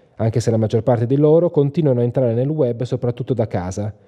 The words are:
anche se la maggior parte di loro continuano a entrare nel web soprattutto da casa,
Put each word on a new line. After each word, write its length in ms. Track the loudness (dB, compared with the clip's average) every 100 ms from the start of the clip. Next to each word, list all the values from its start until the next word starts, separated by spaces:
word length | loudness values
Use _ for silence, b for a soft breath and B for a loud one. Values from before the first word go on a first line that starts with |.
| b
anche 240 | -4 -2 0
se 100 | 0
la 60 |
maggior 260 | 0 2 0
parte 240 | 2 0
di 120 | 0 2
loro 320 | 4 4 4
continuano 500 | 2 0 2 0 2
a 40 |
entrare 300 | 0 0 0
nel 140 | 0 -2
web 360 | 0 -2 -2
soprattutto 500 | -4 -4 -4 -4 -4
da 140 | -2 -2
casa, 460 | -4 -6 -6 -8 b